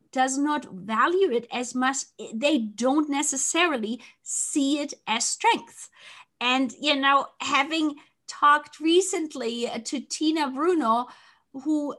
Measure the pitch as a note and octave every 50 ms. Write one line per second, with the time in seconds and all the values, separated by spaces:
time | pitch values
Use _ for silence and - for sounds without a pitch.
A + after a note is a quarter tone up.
0 | _ _ - C4 C4 C4 C4 C#4 C#4+ D4+ D4 D4 D4 - - F#3 F3 G3+ A3 A3
1 | B3+ D#4+ F4 F#4+ G4 E4+ A3+ A#3+ A3+ - - A#3+ B3 A#3 - B3+ B3+ C4 C4+ -
2 | - - _ - G#3+ - - A3 C#4 D4 D#4+ B3+ A3 G#3 G#3 G#3 A#3 C4 C#4+ D#4
3 | D4+ D4+ C#4+ C#4 D4 - C#4 C4 - - - E4 F4+ F4 D4 A#3+ G#3+ G#3+ A#3+ B3
4 | - - _ _ - - - - - - - D4+ C4+ C4+ D4 D4 D4 D4+ - -
5 | - - A3+ A#3+ - - - - - A4+ A4+ A3+ - - - - - - _ -
6 | - - - - - _ _ - A#3 B3 B3+ C4 C4+ A#3+ - - B3+ D4+ D4 C4+
7 | C#4 C#4 C#4 C#4 - - _ - B3+ C4 C#4+ C4+ C#4 D#4 D#4+ D#4+ D#4 D4+ D4 -
8 | - _ _ _ _ - - - D4 D4 D4 D4 D4 - - - D4+ D#4+ E4+ F4+
9 | F#4+ - G4 F4 D#4+ D4+ - C4+ A#3+ A3+ A#3 A#3+ A#3 A#3 - A#3 A3+ - D4+ C4
10 | - - - - D#4 D#4 D#4 D#4+ D4 C4 C4 C4 D#4 F4+ F#4 D#4+ B3+ A3+ A3+ A#3+
11 | B3 - - - - - _ _ _ _ - C4+ C4+ D4+ D#4 D4 D4 C#4+ -